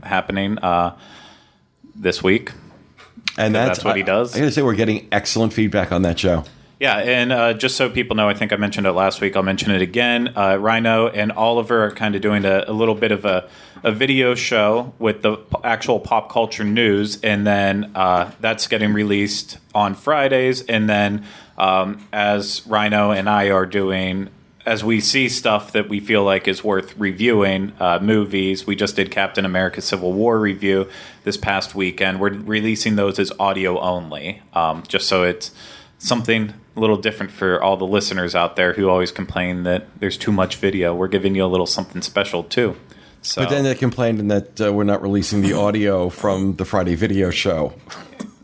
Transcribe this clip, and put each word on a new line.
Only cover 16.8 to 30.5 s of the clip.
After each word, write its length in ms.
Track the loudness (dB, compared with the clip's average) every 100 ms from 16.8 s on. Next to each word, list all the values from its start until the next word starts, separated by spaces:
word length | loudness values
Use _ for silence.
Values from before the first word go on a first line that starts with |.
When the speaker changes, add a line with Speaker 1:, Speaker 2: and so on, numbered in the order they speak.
| 4 2 0 -2
Speaker 1:
and 240 | -2 0 2
then, 440 | 2 2 0 -2
uh, 360 | 0 2 2 0 -4
that's 260 | -4 -2 -2
getting 260 | 0 0
released 640 | 0 0 0 0 -4 -10 -16 _
on 200 | -2 0
Fridays. 680 | -2 -2 0 2 2 2 0
And 260 | -2 0 2
then, 360 | 2 2 -2 -8 -20 -14 -2
um, 500 | 2 2 0 -6 -8
as 480 | -2 0 0 -2 -8 -2
Rhino 440 | 0 2 2 2
and 180 | 2 2
I 200 | 2 4
are 140 | 2
doing, 640 | 2 0 0 0 -2 -4 -8 -14 -20 -10 -4
as 180 | -2
we 160 | 0 0
see 300 | 2 0 0
stuff 420 | 0 0 0 0
that 160 | -2 -2
we 100 | -4
feel 260 | 0 2
like 220 | 4 2 0
is 160 | -2
worth 320 | 0 -2 -2 -4
reviewing, 760 | -4 0 2 4 4 2 -2 -2
uh, 200 | 0 2
movies, 640 | 2 2 2 0 0 -2 -4
we 100 | -2
just 200 | -2 -2
did 140 | -2
Captain 360 | -2 -2 -2 -2
America 340 | 0 -2 -2
Civil 320 | -6 -4 -2
War 260 | 0 2 2
review 500 | 2